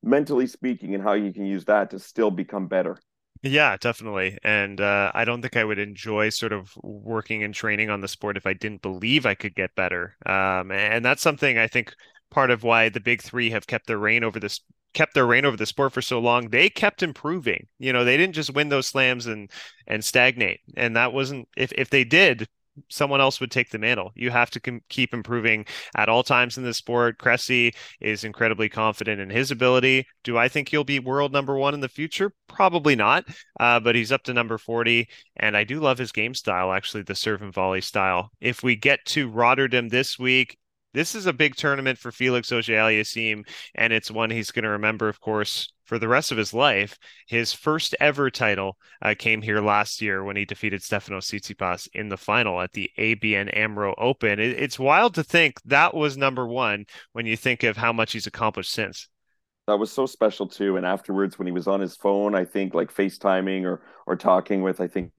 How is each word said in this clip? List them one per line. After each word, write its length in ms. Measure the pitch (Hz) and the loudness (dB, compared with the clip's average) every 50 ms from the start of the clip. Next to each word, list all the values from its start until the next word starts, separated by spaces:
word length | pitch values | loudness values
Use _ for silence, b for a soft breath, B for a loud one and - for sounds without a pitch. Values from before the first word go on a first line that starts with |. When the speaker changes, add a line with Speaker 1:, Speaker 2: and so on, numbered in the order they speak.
Speaker 1:
mentally 460 | - 117 131 143 151 143 147 123 131 123 | 0 2 2 2 2 2 0 0 0 -2
speaking 480 | - - - 127 117 - - 90 98 | -4 -6 -6 -6 -6 -6 -6 -6 -6
and 80 | 98 98 | -2 0
how 100 | 107 98 | 0 0
you 180 | 104 104 98 | 0 0 -2
can 140 | 90 92 101 | -6 -6 -6
use 200 | 98 98 92 87 | -4 -4 -4 0
that 260 | - 107 104 98 - | 2 2 2 2 0
to 80 | - 95 | -6 -14
still 320 | - - - - 113 104 | -16 -10 -2 0 0 0
become 360 | 92 90 95 - - 101 95 87 | 2 -2 -6 -6 -6 -8 -6 -2
better. 300 | 98 92 90 85 92 - _ _ _ _ _ _ _ - - | -2 0 0 -2 -4 -10 _ _ _ _ _ _ _ -8 -4
Speaker 2:
Yeah, 340 | 135 135 151 151 131 98 98 | 0 2 4 4 4 2 0
definitely. 600 | - 120 113 - 110 110 104 95 95 95 98 - - | -2 -4 -4 -4 -6 -6 -4 -2 -2 -2 -4 -4 -2
And, 380 | 110 107 104 101 98 98 95 | 0 2 2 0 -2 -2 -2
uh, 300 | 101 101 101 101 101 98 - | 0 2 2 2 2 0 0
I 120 | - 117 | 0 0
don't 180 | 113 120 120 117 | 0 -2 -4 -4
think 140 | 127 - 120 | -4 0 0
I 60 | 110 | 0
would 140 | 107 107 98 | 0 0 -4
enjoy 520 | 104 104 101 95 - 113 107 104 107 107 | -4 -8 -8 -12 -8 -4 0 0 0 0
sort 240 | - - 117 110 107 | 0 -2 -4 -4 -4
of 180 | 101 92 98 - - | -6 -8 -12 -20 -18
working 600 | - - 104 101 104 110 113 110 - - 113 107 107 | -16 -16 -16 -14 -10 -6 -6 -6 -6 -6 -6 -6 -4
and 100 | 104 101 | -6 -6
training 380 | - - 110 104 104 110 107 | -6 -4 -2 0 0 0 -2
on 100 | 104 101 | -2 -4
the 60 | 98 95 | -4 -8
sport 300 | - - - 104 101 98 | -10 -6 -6 -6 -6 -4
if 100 | - 98 | -2 -4
I 60 | 95 | -4
didn't 280 | 92 - 107 104 98 | -2 -4 -8 -8 -8
believe 460 | - 95 95 90 101 113 135 151 127 117 | -8 -8 -8 -4 -2 0 0 2 2 0
I 80 | 95 | -2
could 180 | - - 104 - | -2 -6 -10 -6
get 220 | - 95 90 - | -4 -6 -4 -2
better. 400 | - 92 90 90 87 87 95 - _ - | -2 -2 -2 -2 -4 -6 -6 -10 _ -4
Um, 460 | - 95 95 95 95 92 92 92 95 | -2 0 2 2 2 0 0 -2 -2
and 340 | 95 98 104 104 113 117 117 | -2 -2 0 0 0 0 2
that's 160 | 123 139 - | 0 0 2
something 380 | - 165 147 - 156 139 123 113 | 2 0 0 2 2 2 4 4
I 80 | 113 113 | 2 2
think 260 | - 123 113 - - b b b b b b _ | 0 -2 -4 -4 -10 b b b b b b _
part 180 | - 147 135 127 | 0 2 4 4
of 140 | 123 110 113 | 4 2 4
why 260 | 117 117 113 113 113 | 4 4 4 4 4
the 120 | 98 123 | 2 -2
big 200 | 95 120 120 104 | 0 0 -2 -2
three 300 | - - - 123 120 113 | -2 -8 -6 -2 -2 0
have 160 | 113 104 - - | -2 -2 -4 -4
kept 180 | 127 113 _ | -6 -6 _
their 140 | - 117 104 | -4 -4 0
reign 240 | 104 107 113 117 117 | 2 2 2 2 0
over 160 | 113 98 113 | -2 -4 -4
this, 220 | 92 101 - - _ _ _ _ _ _ - | -8 -8 -8 -10 _ _ _ _ _ _ 0
kept 200 | - 156 - - | 0 0 2 4
their 120 | 143 127 | 4 6
reign 200 | 120 117 127 143 | 6 6 6 4
over 120 | 143 113 104 | 2 0 0
the 80 | 107 | -4
sport 280 | - - - 139 131 - | -4 -2 0 -2 0 0
for 80 | 131 | -2
so 180 | 123 - 127 117 | -4 -2 -2 0
long. 300 | 117 120 120 123 120 110 | 2 4 2 2 2 0
They 200 | 117 123 170 190 | 2 4 4 4
kept 340 | - - - 202 - - 185 | 2 2 0 0 0 0 -4
improving. 640 | 160 131 - - 147 175 185 143 113 92 - - _ _ - | -4 -4 -6 -6 -6 -6 -4 -2 -2 -4 -4 -6 _ _ -6
You 160 | 127 131 127 | -4 0 2
know, 100 | 123 123 | 2 4
they 140 | 123 127 147 | 4 4 4
didn't 180 | 180 190 165 | 4 2 0
just 180 | 160 147 135 135 | -4 -6 -4 -2
win 160 | 143 151 147 | -2 0 0
those 180 | 143 135 120 - | 0 -2 -2 -2
slams 380 | - 135 131 127 127 123 117 | 0 0 2 2 0 -2 -4
and, 260 | 120 110 107 101 101 B B B B B B B B | -8 -8 -10 -10 -16 B B B B B B B B
and 160 | 107 110 107 | -6 -4 -4
stagnate. 580 | - - 127 123 131 123 120 110 92 - - _ - - | 0 2 4 4 4 4 2 -2 -2 -2 -6 _ -16 -6
And 200 | - 120 117 113 | -4 -2 0 2
that 180 | 117 123 123 120 | 2 0 2 0
wasn't, 340 | 135 135 131 143 127 113 _ - | -2 -4 -4 -4 -10 -12 _ -6
if, 160 | - 131 117 - | -6 -4 -4 -2
if 160 | - 131 - | -4 -2 2
they 140 | - 135 127 | 2 2 2
did, 440 | 117 147 175 196 170 123 110 107 - _ _ _ _ _ 143 - - | 4 6 6 6 6 4 2 -4 -10 _ _ _ _ _ -20 -20 -12
someone 300 | - - 147 139 139 139 | -4 -2 0 0 2 4
else 200 | 135 135 - - | 4 4 2 0
would 100 | 131 117 | -6 -4
take 180 | - 131 - - | -2 -2 -2 -2
the 80 | - 107 | -2 -4
mantle. 340 | 107 117 123 107 90 98 107 | 0 0 0 0 -2 -8 -8
You 160 | - 120 120 | -4 -4 0
have 180 | 120 120 120 - | 2 2 2 2
to 80 | - 123 | -2 -8
com-, 220 | - 131 123 113 _ - | -8 -8 -10 -10 _ -10
keep 260 | - 135 127 - - | -2 -2 -2 -2 -2
improving 520 | 120 104 - 120 120 107 117 110 107 104 B B B B B B | -6 -6 -4 -4 0 2 0 0 0 -2 B B B B B B
at 120 | - 104 110 | 0 2 4
all 160 | 113 123 127 | 4 2 4
times 340 | - 135 123 123 120 - 131 | 4 2 2 2 0 -2 -8
in 60 | 127 | -6
this 140 | 120 113 - | -4 -6 -6
sport. 400 | - - 123 120 120 120 110 - | -4 -2 0 2 2 2 0 0
Cressy 560 | - 127 117 123 - - 127 123 120 117 B B B B B B | 0 0 0 0 0 0 2 2 2 2 B B B B B B
is 240 | - 107 107 104 - | -4 -4 -4 -4 -6
incredibly 460 | 110 101 - 117 113 110 95 110 107 | -10 -4 0 0 0 2 0 -2 -4
confident 500 | - 110 110 110 107 - 110 113 107 98 | -2 0 0 0 0 -2 -4 -4 -4 -6
in 100 | 98 95 | -6 -4
his 220 | 101 117 135 135 | -2 -2 0 0
ability. 560 | 139 117 127 123 127 127 123 131 131 131 127 b b _ - | -2 2 4 4 4 6 4 4 4 2 0 b b _ -8
Do 140 | - 117 117 | -2 2 2
I 100 | 120 127 | 2 2
think 220 | - 151 139 - | 2 -2 -4 0
he'll 160 | - 151 143 | 0 0 0
be 140 | 135 143 135 | 0 -2 -2
world 340 | 127 127 131 143 143 139 135 | -2 -2 0 0 0 2 0
number 240 | 143 139 131 139 135 | -2 0 0 -2 0
one 160 | 139 139 147 | 0 0 0
in 80 | 147 | -2
the 80 | 135 127 | -6 -8
future? 440 | - - 156 156 - - 196 202 - _ _ _ | -6 -8 -8 -6 -4 -2 -2 -2 -4 _ _ _
Probably 480 | - - 196 185 170 170 143 151 139 | 0 4 4 4 4 4 4 4 4
not. 300 | 113 104 107 139 180 - B B B B B B - | 4 6 4 4 2 2 B B B B B B 0
Uh, 220 | 117 120 120 117 | 2 4 4 4
but 140 | 110 117 113 | 4 4 2
he's 160 | 120 113 104 | 2 2 0
up 120 | 135 135 - | -2 -2 -2
to 100 | - 123 | -2 -2
number 240 | 120 117 110 113 110 | -2 0 -2 -4 -8
forty, 520 | - - 117 117 117 117 117 117 117 B B B B B B | -6 -6 -2 0 2 2 2 2 2 B B B B B B
and 220 | - - 107 104 104 | -2 -2 0 2 0
I 80 | 110 | 0
do 160 | 101 131 160 | 0 -2 0
love 160 | 156 139 127 117 | 2 0 2 0
his 160 | 127 107 - | -2 -6 -4
game 200 | 110 107 120 135 | -4 -4 -4 -4
style, 380 | - - 107 95 90 92 92 | -6 -4 -2 0 0 0 0
actually, 320 | 92 95 - - - 107 95 | 0 -2 -4 -4 -8 -8 -8
the 100 | - 92 | -6 -6
serve 260 | - - 113 107 98 | -4 -2 -2 -4 -4
and 120 | 104 98 87 | -6 -8 -2
volley 280 | 98 92 95 95 95 | 0 0 0 0 -2
style. 500 | - - - 104 95 95 92 90 92 110 _ - | -4 -4 -2 0 2 2 2 0 -2 -4 _ -6
If 240 | - 120 123 - - | -4 -4 -4 -2 0
we 140 | 127 120 107 | 0 0 2
get 260 | - 135 143 - - - | 2 2 2 2 0 -4
to 220 | - 156 139 117 | -2 -2 -2 -2
Rotterdam 600 | 107 113 120 120 131 131 139 127 123 123 120 113 | 0 2 4 4 6 4 2 2 2 0 0 0
this 280 | 117 127 135 - - - | 0 0 0 -2 -4 -4
week, 400 | 127 127 127 131 123 - - _ _ _ _ _ _ _ - | 0 2 2 2 2 0 -4 _ _ _ _ _ _ _ -4
this 220 | 131 165 - - | -4 -2 -2 -4
is 100 | 220 190 | -4 -2
a 80 | 185 147 | -2 2
big 220 | 120 156 147 127 | 2 2 0 0
tournament 420 | - - 147 139 135 135 131 127 - | 0 -2 0 0 0 0 -2 -2 -4
for 140 | - 123 | -6 -14
Felix 400 | - - 127 127 123 120 117 - | -6 -2 0 2 2 0 -2 -2
Auger-Aliassime, 960 | 123 117 113 - 113 110 110 110 110 107 107 - - 113 113 110 107 107 104 B B B B B B | -2 -2 0 2 2 4 4 4 4 2 0 -2 -4 -4 -4 -4 -4 -6 -8 B B B B B B
and 180 | - 113 113 113 | 0 0 2 2
it's 180 | 110 - - | 0 -2 -2
one 180 | 110 110 113 113 | -4 -2 -2 -2
he's 220 | 113 117 104 - | -2 -4 -6 -4
gonna 180 | - 120 110 110 | -4 -4 -2 -2
remember, 400 | 104 104 104 107 110 104 113 107 | -2 0 0 0 0 0 -2 -2
of 100 | 104 - | -4 -4
course, 520 | - 110 110 104 104 - - - - - - _ _ | -4 -4 -2 -2 -2 -2 -4 -6 -6 -8 -12 _ _
for 140 | - 113 113 | -6 -4 -2
the 80 | 113 113 | 0 2
rest 240 | 123 143 160 - | 2 2 2 0
of 60 | 135 110 | -2 -2
his 160 | 107 - - | -2 -2 0
life. 440 | 117 139 147 113 98 101 104 - - B B B B B B | 2 2 2 4 2 0 -2 -6 -18 B B B B B B
His 240 | 120 117 117 - | -2 -2 -2 -2
first 440 | - - - 156 156 160 - - - - | -4 -4 -2 -2 -2 0 -2 -4 -2 2
ever 300 | 139 151 143 139 143 131 | 2 2 2 2 -2 -2
title, 480 | - - 120 107 101 95 98 98 95 _ b b b b | -2 0 0 0 0 0 -2 -6 -8 _ b b b b
uh, 120 | - 104 107 - | -2 -2 -2 0
came 240 | - 113 110 107 | 0 0 0 0
here 180 | 107 110 104 107 | 0 0 0 0
last 420 | 104 104 104 104 104 - - - | 2 2 2 2 2 0 -4 -6
year 220 | 110 104 98 95 98 | -4 -4 -4 -4 -4
when 140 | 101 98 101 | -4 -4 -6
he 80 | 101 | -6
defeated 360 | - 104 - - 107 98 95 | -6 -8 -6 -6 -4 -4 -4
Stefanos 460 | - - 110 101 - - 98 95 - - | -6 -4 -4 -4 -4 -6 -10 -8 -8 -8
Tsitsipas 600 | - 101 - - 101 - 98 90 90 87 - - - | -8 -8 -10 -10 -8 -4 -4 -4 -4 -4 -8 -12 -10
in 140 | - 104 104 | -10 -8 -8
the 100 | 98 - | -8 -8
final 440 | - - 107 120 117 104 90 90 | -2 0 0 2 2 0 -2 -2
at 100 | 90 90 | -4 -4
the 180 | - 104 95 - - - | -6 -8 -8 -8 -4 -2
A 180 | 107 110 113 | 0 0 0
B 200 | 101 113 110 104 | 0 0 -2 0
N 140 | 98 101 104 | 0 -2 -2
AMRO 440 | - 104 107 107 107 104 104 98 - - | -2 -2 -2 -2 -2 -4 -4 -4 -2 0
Open. 420 | 113 127 135 - - 107 101 101 | 0 0 0 2 0 0 2 2
It, 180 | 110 123 120 - | 0 -2 0 -2
it's 220 | 147 131 - - | -4 -6 -4 -2
wild 360 | 131 139 151 185 226 240 180 | 2 4 6 6 6 4 2
to 80 | 170 151 | -2 -4
think 360 | - - 170 165 143 - - - | 2 4 4 4 4 2 -2 -2
that 280 | 113 143 139 160 175 - | 2 4 6 6 4 4
was 220 | 165 151 147 135 | 2 0 0 0
number 320 | 135 139 135 131 127 127 117 | 0 0 0 0 0 -4 -4
one 380 | 120 131 127 110 101 101 104 B B B B B | -2 0 0 0 0 -2 -6 B B B B B
when 140 | - 117 117 | -10 -8 -4
you 100 | 113 110 | -2 -2
think 280 | 110 - 131 120 - - | -2 0 -2 0 2 0
of 140 | 117 104 107 | 0 0 2
how 140 | 120 117 | 0 0
much 220 | 117 113 110 - - | 2 2 0 -2 -2
he's 140 | 113 - 104 | -8 -8 -8
accomplished 440 | - - 117 107 - 98 92 - | -6 0 -2 0 0 -2 -8 -6
since. 380 | - - 110 98 - - - _ _ _ _ _ _ _ _ _ _ _ - - | -4 -4 -4 -6 -6 -12 -18 _ _ _ _ _ _ _ _ _ _ _ -2 0
Speaker 1:
That 100 | 104 101 | 0 2
was 140 | 113 104 | 0 -2
so 160 | - - 131 131 | -2 -2 -2 -2
special 400 | - - 117 107 - - 101 95 | 0 2 0 0 2 0 -8 -8
too. 280 | - - 101 98 95 | -4 -2 0 0 0
And 120 | 90 90 90 | 0 0 -2
afterwards, 500 | 95 95 - - 98 98 98 95 - - | -2 -2 -4 -4 0 0 0 0 -2 -4
when 80 | 92 | -6
he 60 | 90 | -4
was 160 | 87 90 85 98 | -4 -4 0 0
on 120 | 98 98 | 0 0
his 160 | 98 87 - | -2 -4 -6
phone, 380 | - - 101 98 101 104 104 104 | -4 0 0 2 2 2 2 0
I 120 | 95 90 | 0 -2
think, 280 | - - 101 98 92 - | 0 -2 -4 -2 0 0
like, 180 | 85 87 - | -2 -2 -2
FaceTiming 720 | - - 98 95 - - - 98 95 95 92 95 95 95 92 | -2 -2 -2 -2 -2 -2 0 0 2 2 0 -2 -2 -2 -2
or, 200 | 90 87 - B B B B B B | -4 -4 -6 B B B B B B
or 80 | - | -4
talking 480 | 85 - 95 92 92 90 - 104 95 92 | 0 4 4 4 4 4 0 -2 0 0
with, 180 | 95 90 - | 0 -2 -2
I 60 | 92 87 | -4 -4
think 240 | - 95 90 85 _ | -4 -6 -6 -6 _